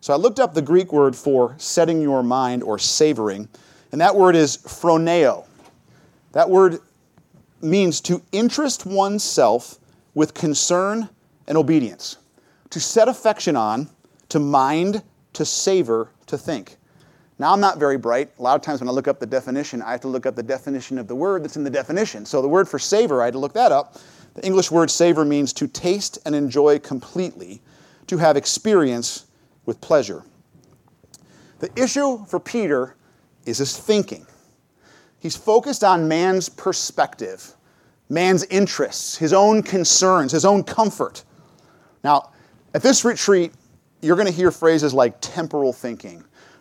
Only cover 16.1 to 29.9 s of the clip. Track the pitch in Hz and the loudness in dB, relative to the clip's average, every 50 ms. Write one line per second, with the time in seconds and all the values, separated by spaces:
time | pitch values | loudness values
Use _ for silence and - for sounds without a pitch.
16.1 | _ _ _ - - 135 - - 156 113 92 - - _ _ _ _ _ _ _ | _ _ _ -10 -10 -10 -8 -8 -8 -10 -10 -14 -20 _ _ _ _ _ _ _
17.1 | _ _ _ _ _ - 139 156 190 202 202 196 170 156 147 139 135 131 113 117 | _ _ _ _ _ -4 0 2 2 4 2 2 0 0 0 0 0 0 -2 -2
18.1 | 120 127 151 - _ - 123 123 139 151 - 156 147 123 123 123 127 135 120 143 | -2 -2 -2 -4 _ -4 0 0 0 0 0 -4 -6 -6 -4 -4 -4 -2 -2 -2
19.1 | 135 - 123 110 131 131 120 135 127 - 120 - - 117 107 113 123 120 - 135 | -2 -4 -4 -6 -6 -6 -4 -4 -6 -6 -6 -8 -10 -10 -8 -8 -8 -8 -8 -6
20.1 | 127 127 117 131 113 120 117 113 131 127 - 143 139 131 120 - 135 127 113 98 | -6 -6 -6 -6 -6 -6 -6 -6 -6 -8 -6 -8 -8 -8 -8 -8 -10 -10 -8 -8
21.1 | 120 131 165 196 196 185 151 151 - 156 143 139 127 143 127 - 151 190 220 208 | -8 -6 -4 -4 -4 -4 -6 -8 -8 -8 -8 -6 -4 -4 -4 -4 -4 -4 -4 -4
22.1 | - 107 104 - - 135 131 139 - 185 196 - - 131 - - 196 214 240 202 | -6 -12 -10 -6 -2 -2 0 2 2 2 0 0 -4 -8 -4 0 2 2 2 2
23.1 | 143 127 117 123 120 135 135 143 - 214 247 214 147 139 143 - - - - - | 0 0 0 -2 -2 -4 -6 -4 0 2 4 4 4 2 -2 -4 -10 -20 -20 -20
24.1 | - - - _ _ - - 190 190 190 180 - 156 170 165 143 - - 170 175 | -20 -20 -20 _ _ -8 -4 0 2 2 2 4 4 2 2 2 2 2 4 4
25.1 | 160 151 156 143 147 143 143 123 - - 147 123 - - - 180 190 202 196 - | 4 4 2 2 2 0 0 -2 -4 -4 -6 -6 -6 -4 -2 -2 -2 -2 -4 -10
26.1 | - - - 156 147 147 143 135 117 143 143 151 147 147 - - 139 127 - - | -12 -10 -6 -4 -2 -2 -2 -2 2 4 4 4 4 2 0 -4 -10 -10 -10 -8
27.1 | - 175 185 170 - - 92 87 101 120 _ _ _ _ _ _ _ _ _ - | -8 -6 -6 -6 -8 -14 -18 -18 -20 -20 _ _ _ _ _ _ _ _ _ -6
28.1 | 185 160 170 156 147 139 - - - - - 220 214 185 156 131 123 120 120 - | -2 2 4 4 4 2 0 -4 -4 -4 0 2 4 4 4 2 0 -2 -6 -8
29.1 | - - - _ _ _ _ _ _ _ - - 110 - - - | -10 -12 -18 _ _ _ _ _ _ _ -8 -8 -8 -6 -2 2